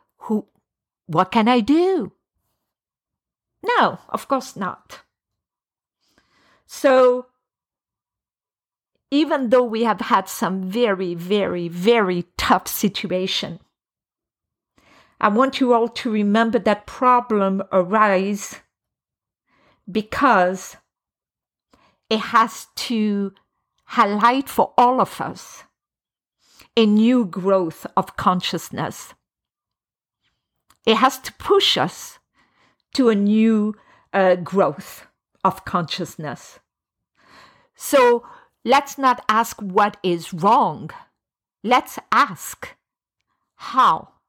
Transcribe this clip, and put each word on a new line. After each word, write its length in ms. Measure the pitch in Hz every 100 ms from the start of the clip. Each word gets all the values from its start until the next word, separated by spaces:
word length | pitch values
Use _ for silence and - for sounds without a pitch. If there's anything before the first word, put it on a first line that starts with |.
| _ _
who, 280 | - 214 - _ _ _ _ _ -
what 240 | 160 185
can 160 | 233 214
I 140 | 254
do? 500 | 214 311 359 370 196 - _ _ _ _ _ _ _ _ _ _ _ _ _ _
No, 360 | 403 480 208 - -
of 180 | - -
course 280 | 269 254 -
not. 460 | 190 - - - _ _ _ _ _ _ _ _ _ _ _ _ _ _ _ _ _
So 600 | - 285 262 254 247 247 _ _ _ _ _ _ _ _ _ _ _ _ _ _ _ _ _ _
even 380 | 285 302 302 247
though 140 | 247
we 200 | 240 220
have 160 | 233 202
had 300 | 233 208 190
some 340 | - 175 190
very, 500 | 185 214 233 185 185
very, 540 | 175 175 208 185 175 170
very 580 | 175 190 233 190 175 - -
tough 300 | - 185 -
situation, 920 | - 208 - 180 185 190 - 151 165 _ _ _ _ _ _ _ _ _ _ _ _ _ _ _ -
I 80 | 214
want 320 | 208 269 269
you 140 | 247
all 160 | 240 226
to 200 | 233 247
remember 480 | 214 208 214 226 220
that 280 | 214 208 -
problem 720 | - 254 247 240 208 196 190 190
arise 880 | 190 175 214 214 190 196 202 - - _ _ _ _ _ _ _ _ _ _ _ _ -
because 840 | 196 214 - 277 208 180 190 - - _ _ _ _ _ _ _ _ _ _ _ _ -
it 100 | 220
has 480 | - 233 226 - - -
to 580 | - 226 214 202 196 - _ _ _ _
highlight 680 | - - 208 208 233 269 269
for 240 | - - -
all 240 | 240 254
of 180 | 196 -
us 460 | - 175 - - _ _ _ _ _ _ _ _ _ _ _ -
a 80 | 214
new 400 | 214 220 254 196
growth 600 | 175 185 190 170 - - -
of 180 | - -
consciousness. 1000 | 196 180 - 170 - - 135 - - _ _ _ _ _ _ _ _ _ _ _ _ _ _ _ _ _ -
It 100 | 214
has 240 | 262 -
to 140 | -
push 440 | - - 392 392 -
us 420 | 156 - - - _ _ _ _ _ _ _
to 160 | - 240
a 60 | 208
new, 600 | 202 214 226 220 214 214 _ _ _
uh, 220 | 196 185 180
growth 680 | 170 190 160 - - - - _ _ _
of 220 | 190 - -
consciousness. 920 | 180 165 - 175 - 151 - - - _ _ _ _ _ _ _ - - _ _ -
So 500 | - 554 494 480 - - _ _
let's 340 | 226 269 285 -
not 260 | 262 247 -
ask 340 | 214 226 -
what 360 | 202 185 208 -
is 320 | 185 175 -
wrong. 560 | 170 196 240 202 147 151 - - _ _ _ _ _
Let's 360 | 202 247 - - -
ask, 640 | 220 269 175 - - - - _ _ _ _ _ _ _ _
"How 580 | - 247 226 160 - _